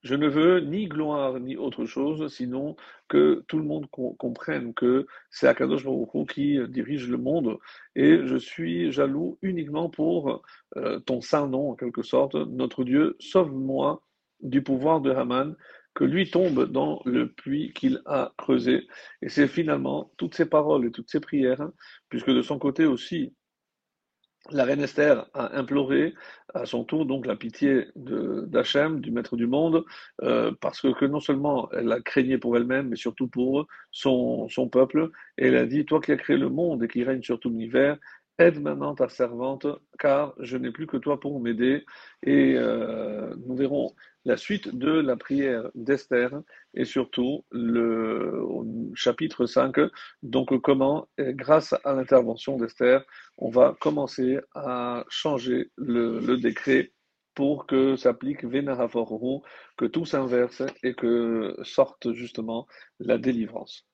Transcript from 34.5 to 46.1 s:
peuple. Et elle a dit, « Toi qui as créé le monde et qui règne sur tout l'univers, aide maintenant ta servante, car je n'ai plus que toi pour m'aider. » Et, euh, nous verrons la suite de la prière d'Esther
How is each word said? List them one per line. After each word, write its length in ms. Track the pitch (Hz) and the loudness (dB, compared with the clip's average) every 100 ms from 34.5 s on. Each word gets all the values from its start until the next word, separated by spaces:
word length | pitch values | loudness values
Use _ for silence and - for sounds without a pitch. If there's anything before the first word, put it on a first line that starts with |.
| - 127 | -4 2
peuple. 420 | 123 131 151 160 - - - | 4 4 4 0 -6 -16 0
Et 120 | 127 | 4
elle 80 | 127 | 4
a 100 | 120 | 4
dit, « 180 | 143 | 0
Toi 160 | 147 156 | 2 2
qui 120 | - | 2
as 40 | 139 | 0
créé 200 | - 139 | 2 2
le 120 | 135 | 2
monde 360 | 135 175 139 | 0 0 0
et 40 | 117 | -2
qui 140 | 120 | -2
règne 200 | 123 131 | 0 -2
sur 180 | 113 120 | -2 -4
tout 100 | 127 | -2
l'univers, 480 | 113 113 127 143 147 - - _ - | -6 0 4 4 2 -10 -20 _ 6
aide 240 | 170 156 | 6 6
maintenant 320 | 147 143 143 | -4 -4 -6
ta 140 | 139 123 | -2 -2
servante, 580 | - 120 120 127 135 147 143 _ - | 0 -4 -2 -6 -4 -6 -6 _ -2
car 340 | 143 139 147 - | 2 2 0 -8
je 180 | 127 127 | -8 -6
n'ai 140 | 127 | -6
plus 160 | 117 156 | -8 -6
que 100 | 135 | -4
toi 220 | 143 143 | -2 -2
pour 220 | 143 143 | -2 -4
m'aider. » 440 | 117 113 123 143 - - - _ | -2 2 2 2 -2 -20 -20 _
Et, 320 | - 139 135 131 | 2 6 6 4
euh, 800 | 117 117 113 113 110 107 113 - 123 | 2 0 -4 -6 -6 -6 -8 -10 -8
nous 100 | 127 | -2
verrons 400 | 135 143 - _ - _ | -2 -2 -4 _ -20 _
la 120 | - 120 | -2 -2
suite 400 | - 208 202 127 | -2 -6 -6 -4
de 140 | 139 | 0
la 260 | 160 143 120 | 2 0 -2
prière 540 | - 139 139 117 113 | -2 -2 0 -2 -6
d'Esther 560 | - 117 139 - | -8 -2 -2 2